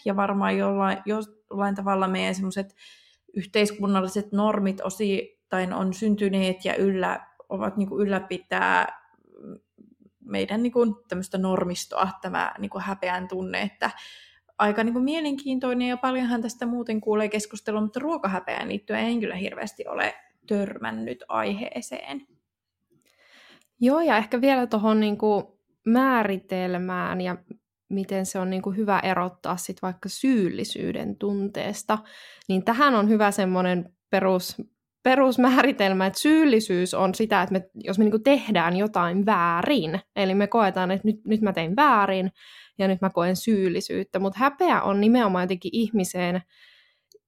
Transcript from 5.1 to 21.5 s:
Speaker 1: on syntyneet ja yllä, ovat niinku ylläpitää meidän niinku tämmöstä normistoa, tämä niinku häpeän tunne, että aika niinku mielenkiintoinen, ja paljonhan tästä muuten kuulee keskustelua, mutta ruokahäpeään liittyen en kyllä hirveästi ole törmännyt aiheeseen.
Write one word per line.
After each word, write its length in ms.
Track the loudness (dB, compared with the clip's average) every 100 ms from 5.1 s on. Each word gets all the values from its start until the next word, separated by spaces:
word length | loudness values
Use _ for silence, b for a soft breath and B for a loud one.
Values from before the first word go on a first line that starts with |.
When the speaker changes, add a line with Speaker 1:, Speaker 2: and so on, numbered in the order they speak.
| -2 -4 _ _ -4 -2
Speaker 1:
on 200 | -2 -4
syntyneet 720 | -2 0 0 0 0 0 -2 -2
ja 100 | 0
yllä, 500 | 0 0 -2 -4 -8 -20 -10
ovat 280 | -6 -4 -2
niinku 220 | -2 -2
ylläpitää 1040 | 0 -2 -4 -10 -4 0 2 2 0 -4 _ _ _ -20 -20 -20 _ _ -20 _ _ _
meidän 440 | -8 -4 -4 -2
niinku 400 | 0 2 0 0 -8
tämmöstä 300 | -8 -6 -4
normistoa, 720 | 0 0 -2 -4 -6 -4 -4 -4
tämä 320 | -6 -4 -4 -4
niinku 200 | -8 -8
häpeän 480 | -8 -6 -4 -4 -6
tunne, 340 | -8 -6 -6
että 300 | -6 -4 -6 -6 B B B B B -2
aika 260 | 0 2
niinku 160 | 0 0
mielenkiintoinen, 880 | 0 0 -2 -4 -4 -4 -2 -2 -2
ja 100 | -2
paljonhan 440 | -2 -2 -2 -2
tästä 240 | -4 -6 -6
muuten 360 | -4 -4 -4
kuulee 280 | 0 0 0
keskustelua, 520 | -2 -6 -10 -6 -2
mutta 180 | -2 -4
ruokahäpeään 720 | -4 -2 -2 -4 -4 -6 -6
liittyen 300 | -6 -6 -4
en 200 | -2 -2
kyllä 160 | -4 -4
hirveästi 520 | -6 -8 -10 -10 -8
ole 280 | -4 -4 -6 _ _ -4
törmännyt 760 | -2 -4 -6 -8 -6 -8 -10 -6
aiheeseen. 1000 | -4 -2